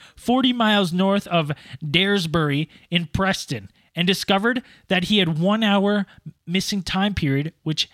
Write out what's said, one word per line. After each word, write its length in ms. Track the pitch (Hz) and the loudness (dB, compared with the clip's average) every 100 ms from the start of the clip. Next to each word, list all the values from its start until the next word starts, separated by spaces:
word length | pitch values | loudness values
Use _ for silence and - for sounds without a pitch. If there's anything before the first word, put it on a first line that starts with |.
| - - | -18 -8
forty 360 | - 247 254 | 0 2 2
miles 400 | 247 220 208 185 | 2 2 2 2
north 340 | 175 190 202 - | 2 2 0 0
of 220 | 175 147 151 - - | -2 0 -4 -10 -12
Daresbury 840 | 156 165 196 202 160 165 151 143 156 - - | -2 0 2 0 0 0 0 0 -4 -8 -4
in 160 | 170 170 | -4 -2
Preston, 640 | - 190 185 - 123 98 _ _ | -2 -2 -2 -4 -10 -10 _ _
and 120 | - 175 | -2 0
discovered 560 | 185 - 196 220 247 - - - | 0 2 2 2 -2 -6 -12 -4
that 160 | 185 | -2
he 120 | 180 214 | 2 2
had 220 | 175 156 | 2 2
one 240 | 180 214 | 0 2
hour 420 | 220 202 202 208 190 - - - - | 2 2 2 0 -2 -10 -20 -16 -4
missing 360 | 185 - 202 | -4 -2 -4
time 320 | 175 190 202 | -4 -2 -2
period, 400 | 190 151 135 151 - | 0 0 0 -2 -6
which 260 | - 156 - | -6 -4 -6